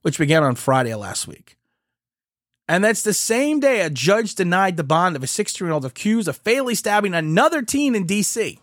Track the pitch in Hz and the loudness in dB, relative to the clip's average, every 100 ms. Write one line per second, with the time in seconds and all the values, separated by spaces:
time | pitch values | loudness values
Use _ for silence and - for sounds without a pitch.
0 | - 147 147 160 143 120 - 131 120 110 | -4 -2 2 4 2 0 2 2 0 -6
1 | 98 95 - - _ _ _ _ _ _ | -8 -10 -10 -14 _ _ _ _ _ _
2 | _ _ _ _ _ _ - 170 214 214 | _ _ _ _ _ _ -2 2 2 2
3 | 214 196 - 226 285 302 277 233 165 131 | -2 -2 0 0 0 2 2 2 -2 0
4 | 139 208 220 - 175 180 190 170 139 160 | 2 2 0 -2 0 2 2 0 0 2
5 | 180 151 131 - 208 - 175 156 131 - | 2 0 -6 -4 -6 -6 -4 -4 -4 -6
6 | 208 226 170 - 208 254 254 226 214 208 | 0 0 0 -4 -2 0 0 -2 0 0
7 | 202 170 156 170 302 330 233 277 285 226 | 0 -2 2 4 4 2 -2 0 0 0
8 | 175 202 196 233 185 - | 0 0 -2 -2 -4 -6